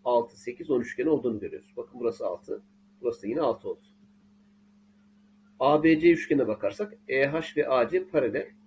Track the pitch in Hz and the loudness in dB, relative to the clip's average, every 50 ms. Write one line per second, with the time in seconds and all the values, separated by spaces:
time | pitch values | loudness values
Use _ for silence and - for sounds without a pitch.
0 | - 123 123 120 117 - - - - 123 123 - 165 - 135 123 120 - - - | -4 0 0 0 0 -2 -10 -16 -12 -12 -12 -10 -4 -2 -2 -2 -2 -4 -6 -4
1 | 123 160 156 135 135 123 110 104 - 104 - - - _ - - 117 - - 123 | -2 0 0 0 0 -2 -4 -4 -8 -10 -12 -12 -16 _ -14 -14 -14 -14 -12 -6
2 | 120 113 104 - - 95 87 - - - - - - _ _ _ _ _ _ _ | -6 -6 -6 -4 -6 -6 -6 -8 -10 -12 -12 -12 -12 _ _ _ _ _ _ _
3 | - 120 117 - - 101 120 156 156 123 110 - - 101 87 - _ _ _ _ | -6 -6 -6 -6 -6 -6 -4 -2 -2 -2 -2 -4 -6 -10 -10 -10 _ _ _ _
4 | _ _ _ _ _ _ _ _ _ _ _ _ _ _ _ _ _ _ _ _ | _ _ _ _ _ _ _ _ _ _ _ _ _ _ _ _ _ _ _ _
5 | _ _ _ _ _ _ _ _ _ _ _ - 127 139 147 151 156 160 160 156 | _ _ _ _ _ _ _ _ _ _ _ 0 2 4 4 6 6 6 4 6
6 | 165 175 170 160 - - 156 139 123 107 107 - - 98 - - 208 208 - - | 6 6 6 6 4 0 0 0 2 0 -2 -2 -2 -4 -2 -4 -8 -8 -8 -16
7 | _ - 131 135 135 139 147 165 156 - - 147 - - 131 127 117 113 165 185 | _ -4 0 0 0 0 0 -2 -6 -4 -2 -2 0 2 2 2 2 2 0 -4
8 | 185 - - 151 131 113 - 143 - - - _ _ | -4 0 -2 0 0 0 -2 -4 -6 -8 -12 _ _